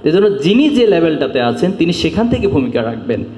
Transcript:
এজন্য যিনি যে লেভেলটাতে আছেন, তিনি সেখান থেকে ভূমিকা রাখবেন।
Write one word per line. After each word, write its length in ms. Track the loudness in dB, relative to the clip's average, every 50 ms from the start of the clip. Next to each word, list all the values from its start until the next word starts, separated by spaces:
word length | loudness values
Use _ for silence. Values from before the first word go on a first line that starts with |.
| 0
এজন্য 380 | 2 2 4 2 2 0 0
যিনি 280 | 0 2 2 4 4 2
যে 180 | 2 2 2 4
লেভেলটাতে 540 | 4 2 2 0 0 0 -2 -2 -2 0
আছেন, 300 | 0 0 0 0 -2 -2 0 0
তিনি 160 | 0 -2 0
সেখান 360 | -2 -2 -2 -2 0 0 0
থেকে 180 | 0 0 -2 0
ভূমিকা 360 | 0 0 -2 -2 -2 -4 -4
রাখবেন। 400 | -4 -6 -8 -6 -4 -4 -4 -4 -10 -12